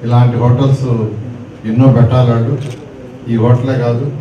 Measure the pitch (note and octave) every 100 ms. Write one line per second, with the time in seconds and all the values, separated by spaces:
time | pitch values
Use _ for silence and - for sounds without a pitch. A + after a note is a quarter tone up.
0 | A#2+ A#2+ B2 A2+ B2 C3+ C#3 - B2+ A2+
1 | G#2+ G2+ - - - - A2 A2 C3+ A3
2 | - B2 B2 A2+ A#2 - - - - -
3 | - - - A#2 A2 A#2+ C3+ B2 A#2+ A#2+
4 | C#3+ -